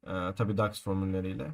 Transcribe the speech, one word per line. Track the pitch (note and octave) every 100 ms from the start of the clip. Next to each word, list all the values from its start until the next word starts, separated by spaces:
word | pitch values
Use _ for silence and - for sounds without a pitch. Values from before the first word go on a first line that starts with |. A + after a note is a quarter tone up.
| -
E, | F#2 F2+ F#2+
tabii | A2 G2+
dax | G#2 G2+
formülleriyle. | - F#2+ F#2+ F#2+ F#2 F#2+ C#3